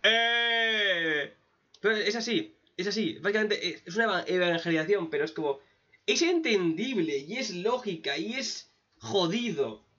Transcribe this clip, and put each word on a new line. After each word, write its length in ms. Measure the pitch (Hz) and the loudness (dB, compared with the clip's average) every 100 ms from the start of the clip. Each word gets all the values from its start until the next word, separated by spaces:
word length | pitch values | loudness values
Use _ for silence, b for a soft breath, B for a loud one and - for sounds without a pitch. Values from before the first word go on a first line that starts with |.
Eh, 1300 | 214 226 233 233 233 233 226 220 202 175 160 151 139 - _ _ _ - | 4 4 2 2 2 2 2 2 0 0 0 -2 -4 -12 _ _ _ -2
pero 160 | 202 214 | 0 2
es 200 | 196 226 | 0 -2
así, 380 | 220 190 - _ _ - | -2 -2 -2 _ _ -6
es 100 | 190 | -4
así. 320 | 202 175 - | 0 -2 -2
Básicamente 460 | 175 214 214 208 180 | 0 0 0 0 -4
es, 160 | - - | -8 -6
es 100 | 185 | 0
una 80 | |
eva-, 200 | 226 180 - | 2 2 0
evangelización, 840 | 180 175 170 170 160 160 202 165 | 2 2 2 2 0 2 0 2
pero 160 | 147 | -2
es 80 | 156 | -2
como, 280 | - 147 139 b b b b | -2 -2 -2 b b b b
es 160 | - - | -2 2
entendible 960 | 330 349 269 202 170 160 262 226 160 139 | 4 2 2 2 2 0 -2 0 0 -2
y 220 | 147 247 | -4 -6
es 160 | 220 | -6
lógica 640 | 175 202 247 208 160 - 143 | -2 0 0 -2 -4 -4 -4
y 160 | 202 | -4
es 360 | 262 254 - - _ _ _ | -4 -6 -8 -14 _ _ _
jodido. 880 | 110 196 170 220 240 151 113 107 _ | -2 2 2 0 -2 -2 -2 -4 _